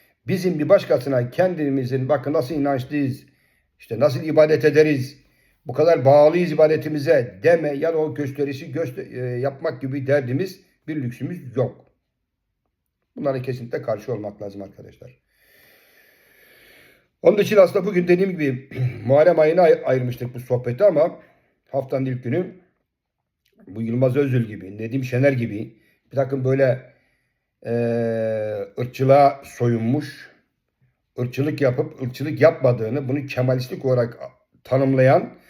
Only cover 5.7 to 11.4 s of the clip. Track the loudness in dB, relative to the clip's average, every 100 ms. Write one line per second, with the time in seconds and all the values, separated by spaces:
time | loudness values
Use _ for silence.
5.7 | 0 2 4 6 6 6 4 0 4 4
6.7 | 2 -2 -4 2 2 0 -2 2 2 0
7.7 | -2 -2 -2 -4 -4 -8 -4 -6 -6 -10
8.7 | -8 -6 -8 -12 -10 -8 -4 -6 -6 -8
9.7 | -8 -8 -6 0 0 0 -4 -4 -10 _
10.7 | _ -10 -8 -8 -8 -10 -10